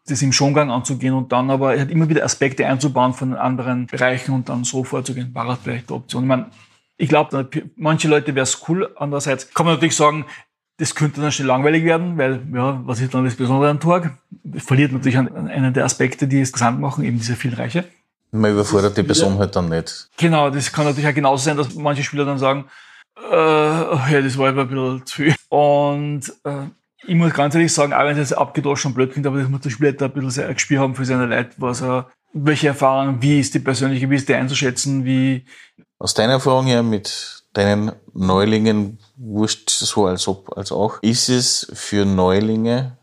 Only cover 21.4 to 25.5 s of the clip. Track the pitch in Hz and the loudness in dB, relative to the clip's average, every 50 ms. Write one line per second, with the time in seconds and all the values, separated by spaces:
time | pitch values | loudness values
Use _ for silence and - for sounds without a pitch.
21.4 | 131 156 151 143 147 120 - 160 147 147 143 135 139 - 147 143 143 143 139 131 | 0 -2 0 -2 -4 -4 -6 -4 -4 -2 -2 -2 -4 -4 -2 -2 -2 -2 -2 0
22.4 | 135 135 135 143 135 - - - - - - - - _ _ - - - 175 165 | 0 0 0 0 -6 -12 -20 -20 -20 -20 -20 -20 -20 _ _ -18 -4 0 2 4
23.4 | 156 160 156 151 151 151 156 165 160 - 165 143 123 139 151 139 135 135 123 139 | 4 4 4 4 4 2 0 0 0 0 0 0 2 2 2 2 2 0 0 2
24.4 | 135 135 131 139 135 120 135 135 131 127 131 127 131 - - - 143 160 147 - | 0 2 2 0 -2 -2 -2 -4 -2 -2 -4 -6 -10 -12 -8 0 0 0 0 0
25.4 | _ _ | _ _